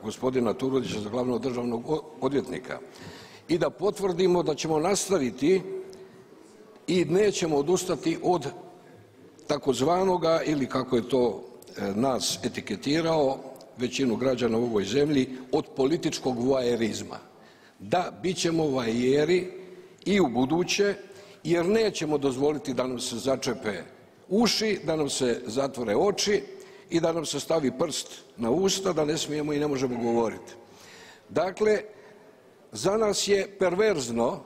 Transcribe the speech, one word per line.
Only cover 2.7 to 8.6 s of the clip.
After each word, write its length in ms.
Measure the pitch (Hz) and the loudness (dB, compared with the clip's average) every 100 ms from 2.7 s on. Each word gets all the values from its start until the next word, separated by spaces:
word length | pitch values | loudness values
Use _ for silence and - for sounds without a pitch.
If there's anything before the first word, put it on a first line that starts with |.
| - - - - - - - - | -12 -12 -18 -18 -18 -20 -20 -4
I 100 | 170 | 0
da 120 | 156 | 0
potvrdimo 760 | - 190 202 190 170 185 175 | 0 -4 -2 -2 2 2 4
da 120 | 156 143 | 2 -2
ćemo 240 | 160 156 | 0 0
nastaviti 840 | 165 202 - 190 127 104 143 190 - - - - - - - - - - - - - | 2 0 0 0 0 0 2 2 2 -10 -12 -16 -20 -20 -20 -20 -20 -20 -20 -20 -2
i 180 | 180 156 | 0 2
nećemo 520 | 175 208 196 170 147 | 4 4 2 0 0
odustati 600 | 143 180 - 175 165 147 | 2 0 0 -2 -2 -2
od 220 | 131 175 139 - | 0 0 -2 -10